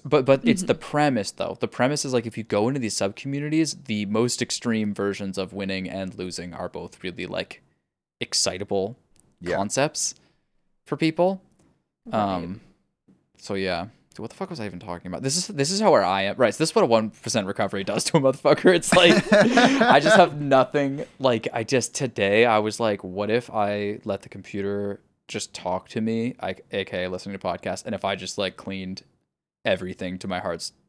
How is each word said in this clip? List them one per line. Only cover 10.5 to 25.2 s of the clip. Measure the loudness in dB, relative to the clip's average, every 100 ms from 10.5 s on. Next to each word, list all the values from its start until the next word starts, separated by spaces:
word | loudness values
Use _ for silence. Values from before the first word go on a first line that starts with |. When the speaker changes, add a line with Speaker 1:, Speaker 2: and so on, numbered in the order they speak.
| _ _ _ -10
Speaker 1:
for | -2
people. | -2 2 0 0 _ _ _ _ _ _ -6
Speaker 2:
Right. | -2
Speaker 1:
Um, | 0 -2 -6 -12 -16 _ _ _ _ _ _ _
so | -8
yeah. | -4 -2 -4 -6 -14 _
Dude, | -14
what | -14
the | -12
fuck | -12
was | -10
I | -10
even | -12
talking | -12 -12 -10
about? | -6
This | -4 -4
is, | -4
this | -4 -2
is | 0
how | 4
where | 4
I | 4 2
am. | 0 2
Right, | 2
so | 2
this | 0
is | 2
what | 4
a |
one | 4 2
percent | -6 -4 -2 -2
recovery | -2 -4 -4
does | -4 -4 0
to | 2
a |
motherfucker. | 2 2 4 4 6
It's | 4 4 6
like, | 8 6 6
Speaker 3:
<laughs> |
Speaker 1:
I | 4 6 6 6 6 6 6
just | 8 8
have | 6 4
nothing. | 2 4 4 2 -2 -4 -10 0
Like, | 2 2 0
I | -4 0
just, | 0 0
today, | -4 -6 0 2 6 6
I | 4
was | 2 0
like, | -2 -2
"What | -4 -6 0
if | -2 -2
I | -2 -2 -2 -4 -6 -6
let | -6
the | -8
computer | -18 -10 -6 -4 -4 -6 -8 _ _